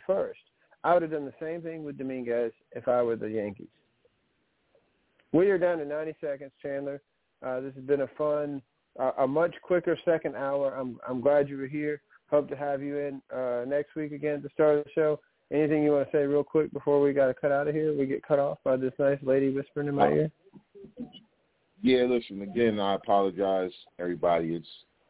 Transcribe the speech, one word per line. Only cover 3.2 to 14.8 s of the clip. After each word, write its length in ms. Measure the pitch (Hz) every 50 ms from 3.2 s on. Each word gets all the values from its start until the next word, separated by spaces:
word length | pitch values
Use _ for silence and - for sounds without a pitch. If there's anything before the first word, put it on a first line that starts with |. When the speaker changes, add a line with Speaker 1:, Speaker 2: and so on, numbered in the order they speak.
| 107 110
Speaker 1:
Yankees. 380 | 110 110 101 104 101 - - - _ _ _ _ _ _ _ _ _ _ _ _ _ _ _ _ _ _ _ _ _ _ _ _ _ _ _ _ _ _ _ _ -
We 160 | 156 185 202
are 80 | 196
down 220 | 175 175 175 175 165
to 60 | 147
ninety 280 | 143 147 151 156 160 151 _
seconds, 300 | - 147 139 135 147 139 - _
Chandler. 400 | - 139 139 139 143 139 143 139 _ _ _ _ _ _ _ _ -
Uh, 140 | 131 131 127
this 140 | 131 135 131
has 80 | 135 131
been 180 | 135 143 139
a 60 | 135 131 -
fun, 440 | - 151 151 147 147 147 147 143 135 - _ _ _ _ _ - -
uh, 120 | 131 131 - -
a 80 | 135
much 260 | 131 139 156 170 175 - -
quicker 360 | - - 180 175 175 175 160 - -
second 300 | 175 165 160 - 151 131
hour. 380 | 110 139 139 139 143 139 135 -
I'm, 240 | 135 131 127 117 - -
I'm 140 | - 127 127
glad 280 | 117 143 147 147 143 139
you 80 | 139
were 100 | 135 135
here. 340 | 131 151 147 151 151 147 143 _ _ _ _ _ _
Hope 180 | 147 147 143 -
to 60 | 139
have 260 | 131 143 143 143 135
you 160 | 143 143 143
in, 240 | 143 143 143 135 135 - - 117
uh, 280 | 127 127 123 123 120 123
next 280 | 131 143 147 143 - -
week 160 | 156 151 147
again 240 | 151 139 147 147 147
at 80 | 143 143
the 60 | 143 -
start 240 | - 156 151 147
of 40 | 147